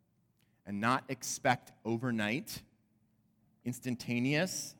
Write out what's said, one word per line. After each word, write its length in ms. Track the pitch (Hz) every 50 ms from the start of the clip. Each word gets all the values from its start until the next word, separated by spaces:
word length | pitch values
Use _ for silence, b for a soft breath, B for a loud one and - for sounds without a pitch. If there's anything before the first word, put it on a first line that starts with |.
| _ _ _ _ _ _ _ _ _ _ _ _ - -
and 140 | 101 101
not 220 | 107 117 131 135 - -
expect 640 | 135 - - - - - - 131 123 123 - - - - -
overnight, 800 | 110 117 113 123 127 117 113 104 104 110 147 - - - - - - _ _ _ _ _ _ _ _ _ _ _ _ _ _ _ _ _ _ -
instantaneous 1080 | 120 127 - - 127 120 113 - - 120 120 123 131 147 151 180 190 - - - - - -